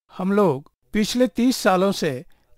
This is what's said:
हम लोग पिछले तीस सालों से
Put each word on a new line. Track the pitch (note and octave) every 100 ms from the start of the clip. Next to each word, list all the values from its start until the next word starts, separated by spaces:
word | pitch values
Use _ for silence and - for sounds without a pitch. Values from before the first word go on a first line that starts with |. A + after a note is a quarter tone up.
| _
हम | - F#3
लोग | G3+ F#3+ C3+ - _ _
पिछले | G#3 G#3+ A#3+ B3
तीस | - B3+ -
सालों | G#3 F#3 G3
से | F#3 E3 B2+ - _ _